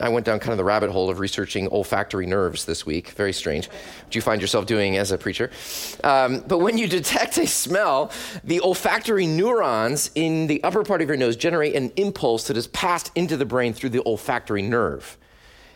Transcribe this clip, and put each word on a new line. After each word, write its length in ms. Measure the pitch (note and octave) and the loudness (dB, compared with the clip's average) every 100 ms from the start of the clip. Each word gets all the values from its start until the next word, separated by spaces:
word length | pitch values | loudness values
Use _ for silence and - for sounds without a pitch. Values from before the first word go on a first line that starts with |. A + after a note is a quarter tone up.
I 80 | A#2+ | 0
went 160 | A#2 A2+ | 2 2
down 140 | G#2+ | 0
kind 120 | - | 0
of 60 | A2 | 0
the 60 | |
rabbit 260 | F#2 G#2+ G2+ | 2 2 2
hole 220 | F#2+ F#2+ | 2 0
of 80 | F#2 | 0
researching 480 | G2 - F#2+ G2+ F#2+ | -2 -2 -4 -2 0
olfactory 580 | G#2 F#2+ G2 G2+ G2+ F2 | -2 0 -2 -2 -2 0
nerves 400 | G2 F#2 - - | 0 0 -2 -4
this 180 | D#2+ | -4
week. 260 | - D#2 - | -4 -4 -4
Very 240 | - G2+ | -2 -2
strange, 340 | F#2 E2 D2 - | -2 -2 -4 -6
what 480 | - - - - A2+ | -10 -16 -18 -8 -2
you 60 | |
find 200 | A2+ G#2+ | 0 0
yourself 240 | F2+ A2+ G2 | 2 0 2
doing 320 | A2 G2 F#2+ | 2 2 2
as 140 | G2 | 0
a 60 | F#2 | -2
preacher. 320 | G#2+ F2+ B2 - - - - - | -2 -4 -4 -6 -12 -10 -10 -2
Um, 400 | C#3+ C3+ B2+ C3 - | 2 4 4 0 0
but 100 | F3 | 2
when 220 | F#3+ A3+ | 2 2
you 80 | G#3+ | 0
detect 500 | F3+ C#3+ - A3 - | 0 0 0 0 0
a 80 | D#4+ | 0
smell, 640 | - - F#3 G3 C3+ D3+ - - F#3 | 0 0 0 2 2 0 -6 -12 -8
the 180 | - F3 | -2 2
olfactory 640 | F3 F3+ F#3+ G#3+ A#3 G3+ E3+ | 2 2 0 0 2 2 2
neurons 800 | D#3 G#3+ A#3 D#3 A2 A2+ C#3+ - D3+ | 2 2 2 2 2 2 0 -2 0
in 320 | D#3+ D#3+ D#3 | 0 2 0
the 160 | D3+ | 0
upper 200 | D#3+ G3 | 0 0
part 200 | G3+ F#3 | 2 0
of 40 | D3+ | 2
your 100 | C#3+ | 2
nose 180 | B2 A#2 | 0 0
generate 400 | E3+ E3 D3+ D3 | 0 2 2 0
an 160 | B2+ - | 0 0
impulse 520 | G3+ F#3 C3+ A2+ - | -2 0 2 2 0
that 100 | A#2+ | -4
is 80 | - | -4
passed 440 | - F#3 F3 - | -2 0 0 -2
into 240 | E3+ F3 D3 | -2 0 0
the 80 | B2 | 0
brain 280 | B2 B2 | 2 0
through 180 | A2 C3+ | -2 -2
the 100 | A#2+ | 0
olfactory 600 | A#2 G#2+ - A#2+ - G#2 | 0 -2 -2 -4 -2 -2
nerve. 560 | G2 A#2+ F#2 C#2 - - _ - - - - | 0 0 0 -2 -10 -20 _ -20 -20 -20 -20